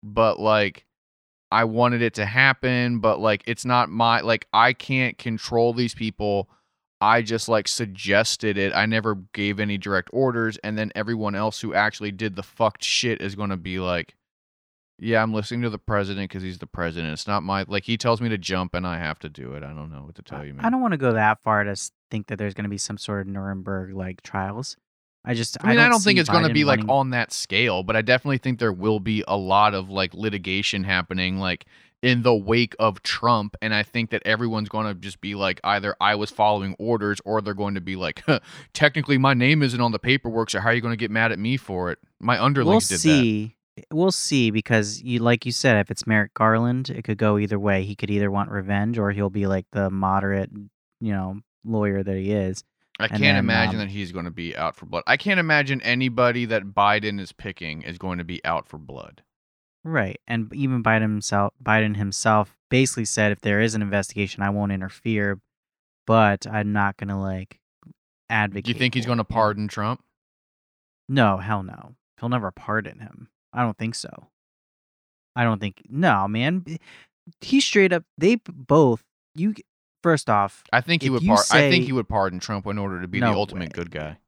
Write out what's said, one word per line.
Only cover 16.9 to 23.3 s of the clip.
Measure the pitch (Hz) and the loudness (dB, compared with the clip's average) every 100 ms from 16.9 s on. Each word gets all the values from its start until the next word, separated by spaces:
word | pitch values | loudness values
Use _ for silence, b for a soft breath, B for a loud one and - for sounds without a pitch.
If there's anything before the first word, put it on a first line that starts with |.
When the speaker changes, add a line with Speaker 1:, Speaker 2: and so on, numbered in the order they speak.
| 82 82 | -4 -6
Speaker 1:
It's | 78 - | -6 -4
not | 101 | -4
my, | 85 98 95 | -2 -4 -2
like, | 98 | -6
he | - 113 | -2 -2
tells | 123 113 | 0 0
me | 117 | -2
to | 107 | -4
jump | 87 95 92 | -2 -4 -2
and | 87 90 | -4 -6
I | 85 | -6
have | 80 76 | -6 -8
to | 80 | -12
do | 73 64 | -14 -14
it. | 71 | -12
I | 71 | -14
don't | 76 76 | -14 -14
know | 73 | -16
what | 73 | -18
to | 85 | -20
tell | - 71 | -16 -14
Speaker 2:
I, | |
Speaker 1:
you, | 73 | -14
Speaker 2:
I | 69 | -4
Speaker 1:
man." | 233 | -2
Speaker 2:
don't | 254 | 0
wanna | 247 160 | 0 0
go | 131 | 2
that | 113 107 107 | 4 4 2
far | - 107 | 0 0
to | 104 | 0
s-, | 98 - _ _ | -4 -10 _ _
think | 110 101 | -8 -8
that | 98 | -6
there's | 104 | -6
gonna | 95 104 | -6 -8
be | 101 | -6
some | - 104 | -8 -8
sort | - 101 | -6 -6
of | |
Nuremberg, | 98 | -6